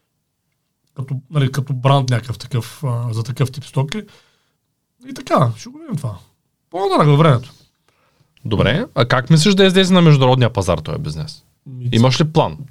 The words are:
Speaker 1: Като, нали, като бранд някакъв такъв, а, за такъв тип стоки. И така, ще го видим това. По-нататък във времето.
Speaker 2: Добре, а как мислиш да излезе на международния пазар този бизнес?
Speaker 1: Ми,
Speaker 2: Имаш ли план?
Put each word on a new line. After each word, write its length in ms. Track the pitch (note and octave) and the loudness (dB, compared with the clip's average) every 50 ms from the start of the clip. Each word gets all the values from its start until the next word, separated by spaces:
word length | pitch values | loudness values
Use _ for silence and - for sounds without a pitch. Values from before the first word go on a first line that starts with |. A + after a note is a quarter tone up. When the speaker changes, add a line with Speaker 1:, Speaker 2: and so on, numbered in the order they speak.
| _ _ _ _ _ _ _ _ _ _ _ _ _ _ _ _ _ _ - | _ _ _ _ _ _ _ _ _ _ _ _ _ _ _ _ _ _ -14
Speaker 1:
Като, 180 | - B2+ - C#3+ B2+ - - | -14 -10 -8 -8 -10 -10 -6
нали, 220 | D#3+ D3 C3+ A#2+ | -2 -2 -2 -2
като 200 | - C3+ B2 - | -2 -4 -6 -6
бранд 380 | C#3 B2+ B2 C3+ C#3 C#3 B2+ B2 | -6 -2 0 2 2 2 2 0
някакъв 280 | B2 A2 G#2+ - G#2 - | -2 -4 -4 -6 -12 -12
такъв, 460 | - - - A#2+ - - - - D3 | -10 -6 -6 -6 -6 -6 -14 -10 -8
а, 280 | B2+ A#2+ A#2 A#2+ A#2+ | -6 -6 -6 -6 -6
за 100 | G#2+ A2+ | -6 -6
такъв 280 | A2+ - B2 - C3+ C3 | -6 -6 -2 -2 -2 -2
тип 140 | - D3 - | -4 -12 -14
стоки. 380 | - - C#3 C3+ D3+ - G#3+ G#3 - _ _ _ _ _ _ _ _ _ _ _ _ _ _ _ _ _ _ B3 C4 | -8 -4 -4 -4 -4 -6 -10 -10 -14 _ _ _ _ _ _ _ _ _ _ _ _ _ _ _ _ _ _ -20 -18
И 60 | C4 | -16
така, 360 | - - - E4+ G#3+ C#3 A#2 A2+ | -14 -6 -2 0 2 2 0 -2
ще 120 | - - B3 | -8 -14 -20
го 100 | C4+ D#4 | -20 -20
видим 180 | E4 D4 G#3 | -14 -10 -10
това. 180 | - - A2+ F#2+ - - _ _ _ _ _ _ _ _ _ | -8 -8 -8 -12 -12 -18 _ _ _ _ _ _ _ _ _
По-нататък 360 | - F#4 G4 G4 F#4+ C#4 E3 | -6 -2 -2 0 2 4 4
във 120 | D3 C#3+ C#3+ | 4 6 6
времето. 320 | D#3+ D#3 B2+ A2 - - - _ _ _ _ _ _ _ _ _ _ _ _ _ _ _ _ _ - | 6 4 4 2 -2 -8 -20 _ _ _ _ _ _ _ _ _ _ _ _ _ _ _ _ _ -8
Speaker 2:
Добре, 400 | A2 G#2+ F2+ F2+ F#2+ C3 F#3 B3+ - - | -4 -2 0 0 0 0 -2 -4 -4 -2
а 100 | D3 C3 | -4 -2
как 260 | B2 C#3 C3 B2+ - | 0 0 -2 2 2
мислиш 240 | E3 D#3 D#3 G#3 G3 | 2 4 4 2 4
да 100 | F#3+ G3 | 4 4
излезе 280 | F#3+ F3 F#3+ F#3+ F3+ F#3 | 4 4 2 2 4 4
на 80 | F3+ | 6
международния 480 | E3+ D#3+ D3 C3 C3 B2+ B2+ C3 A#2+ A2 | 6 6 6 6 6 4 4 4 2 0
пазар 280 | - G2+ F#2 F2+ E2+ D#2 | 0 -2 0 0 -2 -2
този 200 | D#2 E2 D#2 D#2 | -2 -8 -8 -8
бизнес? 460 | D2+ D#2 D2+ D#2 D2+ - - - _ _ _ _ _ C#3 | -8 -8 -8 -8 -10 -12 -14 -20 _ _ _ _ _ -20
Speaker 1:
Ми, 200 | B2+ B2+ B2 A#2+ | -16 -10 -6 -2
Speaker 2:
Имаш 280 | A#2+ A2+ A#2+ C3 B2 - | 2 2 2 2 2 0
ли 40 | D3+ | -2
план? 320 | D#3 - E3 B2 F2+ D2+ - - - | 0 0 -2 -2 -2 -4 -10 -12 -6